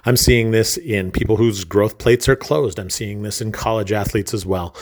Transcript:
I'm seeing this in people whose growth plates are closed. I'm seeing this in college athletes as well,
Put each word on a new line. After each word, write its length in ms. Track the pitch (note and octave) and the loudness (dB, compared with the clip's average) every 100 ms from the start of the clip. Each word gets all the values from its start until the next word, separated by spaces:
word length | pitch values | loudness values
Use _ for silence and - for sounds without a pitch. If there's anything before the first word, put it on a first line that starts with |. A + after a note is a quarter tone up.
I'm 140 | A#2+ A#2+ | 2 2
seeing 320 | - A#2+ A2+ | 4 2 4
this 260 | A2+ A2 - | 2 2 -2
in 340 | - G#2 F#2 | -2 -2 0
people 260 | - G#2+ G#2+ | -2 0 2
whose 280 | A#2 G2 | 2 0
growth 320 | E2 G2 G#2+ - | 0 2 2 2
plates 320 | - B2+ - | 2 4 4
are 80 | C3 | 0
closed. 420 | - D3+ B2 G#2+ | 0 0 0 -4
I'm 120 | F#2 | -8
seeing 320 | - G#2+ G#2 | -6 -6 -6
this 180 | G#2 - | -6 -6
in 100 | A2 | -6
college 420 | - A#2 A2+ G2 | -4 -2 0 0
athletes 420 | G#2 G2 A2 G2 | -2 0 -2 -2
as 100 | G#2+ | -4
well, 320 | F#2 F#2 F2 - | -2 -2 -4 -10